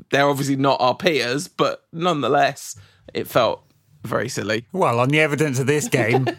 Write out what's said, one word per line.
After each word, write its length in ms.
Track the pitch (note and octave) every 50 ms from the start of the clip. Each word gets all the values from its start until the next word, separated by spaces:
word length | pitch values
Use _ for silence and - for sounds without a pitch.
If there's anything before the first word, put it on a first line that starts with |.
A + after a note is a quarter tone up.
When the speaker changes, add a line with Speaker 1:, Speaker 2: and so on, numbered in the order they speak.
| - -
Speaker 1:
they're 160 | - C3+ C#3+ C#3+
obviously 300 | C#3+ C3+ C#3 C3+ C#3 C3+
not 240 | C3+ C#3 B2+ -
our 140 | - B2+ B2+
peers, 520 | - G#3 F#3 D#3+ B2+ A#2 A#2+ B2+ D3 F3+ -
but 380 | - - D3+ A#2 - - _ _ -
nonetheless, 800 | E3 E3+ F3+ E3 D3 B2 A2+ C#3+ C#3+ C#3+ C3 C#3 - - - - - - - _ _ _ - -
it 120 | A2 - -
felt 340 | - C3+ A2+ G2+ - - _ _ _ _ _ _ _ _ -
very 240 | A2 C3 A#2 G#2+ B2+
silly. 380 | - A#2+ A2 G2 A2 A#2 B2 _ -
Speaker 2:
Well, 260 | F#3 F3+ C3+ A#2 A#2
on 100 | B2 C3+
the 120 | D3 D#3
evidence 380 | D#3 D3+ C#3 C3 D#3 D3+ B2+ C3
of 80 | C3 B2+
this 200 | D3 D3+ - A#3+
game, 400 | - C3 A2+ A2 - C3 B2+ E4+ F4